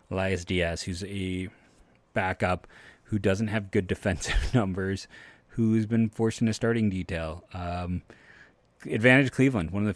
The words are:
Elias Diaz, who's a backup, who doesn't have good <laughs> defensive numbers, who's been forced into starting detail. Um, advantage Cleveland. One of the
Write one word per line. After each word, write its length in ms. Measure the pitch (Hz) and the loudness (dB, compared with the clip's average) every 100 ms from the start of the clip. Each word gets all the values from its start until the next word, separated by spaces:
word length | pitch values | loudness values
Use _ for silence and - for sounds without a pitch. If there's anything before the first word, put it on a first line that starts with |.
| - | -8
Elias 360 | 95 95 92 87 | -4 -2 -2 -2
Diaz, 380 | 92 82 85 | 0 0 -2
who's 200 | - 87 | -8 -8
a 460 | 98 101 92 92 92 - _ _ _ _ _ | -8 -6 -4 -4 -8 -12 _ _ _ _ _
backup, 520 | 110 95 95 92 90 - - - - - | -4 -4 -2 -2 -2 -6 -20 -20 -20 -6
who 140 | 107 | -2
doesn't 300 | 101 98 110 | 2 2 0
have 200 | 110 101 | -2 0
good 160 | 107 92 | -2 0
<laughs> 80 | 95 | -2
defensive 580 | 104 87 - - - | -2 -2 0 0 2
numbers, 540 | 123 98 92 95 98 - - - - _ | 2 0 -2 -2 -4 -8 -20 -20 -20 _
who's 360 | - 113 113 107 | -2 2 2 2
been 240 | 113 113 | 0 0
forced 320 | - 113 - | 0 -2 0
into 120 | 113 | -2
starting 360 | 107 117 117 107 | 0 0 2 0
detail. 540 | 92 87 85 80 78 - | 0 -4 -6 -6 -10 -12
Um, 500 | 92 87 87 90 90 - - - - - _ _ _ - | -10 -6 -6 -4 -6 -8 -20 -20 -20 -20 _ _ _ -6
advantage 460 | 110 123 127 131 | 2 6 6 6
Cleveland. 400 | - 135 120 82 | 4 2 2 -2
One 120 | 101 | -2
of 40 | |
the 60 | 104 | -2